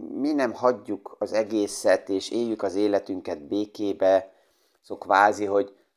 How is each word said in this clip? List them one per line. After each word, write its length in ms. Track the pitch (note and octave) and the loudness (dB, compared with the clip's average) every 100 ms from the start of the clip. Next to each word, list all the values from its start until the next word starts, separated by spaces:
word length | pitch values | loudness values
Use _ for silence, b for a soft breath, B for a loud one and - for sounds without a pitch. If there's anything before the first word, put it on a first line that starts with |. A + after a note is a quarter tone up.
| - | -10
mi 200 | E2+ D3 | -6 -2
nem 200 | D3 B2 | 0 -2
hagyjuk 640 | G#2+ B2 A2+ G#2+ G2+ - - | 0 0 0 -4 -10 -10 -10
az 140 | G#2 | -4
egészet, 760 | G#2+ G#2 A2 G2+ - G#2 F#2+ - | -2 0 -2 -2 0 2 2 2
és 220 | F#2+ - | -4 -2
éljük 320 | A2+ A#2+ G#2+ | -4 -4 -4
az 120 | G2 F#2 | -4 0
életünket 720 | G#2 G2 - F#2 F#2 E2 C#2+ | 0 0 -2 -8 -8 -10 -4
békébe, 840 | G2+ G#2 - G2+ F#2+ F#2+ F#2+ - b b b b b | -4 -4 -4 -6 0 4 4 2 b b b b b
szóval 260 | - G2 F#2 | -16 -10 2
kvázi, 380 | G2 G#2 G2+ G#2 | 6 6 4 0
hogy 300 | G2+ G2 b b | 0 0 b b